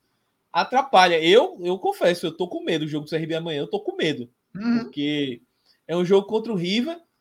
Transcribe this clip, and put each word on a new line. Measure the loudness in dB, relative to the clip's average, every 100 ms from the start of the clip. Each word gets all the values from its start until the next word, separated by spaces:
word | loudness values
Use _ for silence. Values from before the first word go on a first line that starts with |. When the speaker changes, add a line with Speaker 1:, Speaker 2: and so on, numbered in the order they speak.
| _ _ _ _ _
Speaker 1:
atrapalha. | -2 2 0 4 6 6 4
Eu, | 6 6 4 -2
eu | -4 -2
confesso, | -2 0 0 0
eu | -4
tô | -6 -6
com | -6
medo | -4 -2 -2
do |
jogo | -6
do | -6
C | -6
R | -4
B |
amanhã, | -4 -4 -6
eu | -4
tô | -6
com | -6
medo, | -2 -2 -2 -8 _ _
Speaker 2:
Uhum. | -6 -2 -2
Speaker 1:
porque | -2 -4 -4 -2 -4 -8 _ _ _ _ -6
é |
um | -2
jogo | 4 4 4
contra | -2 -2
o | -4
River, | -2 -2 -2 -6 _ _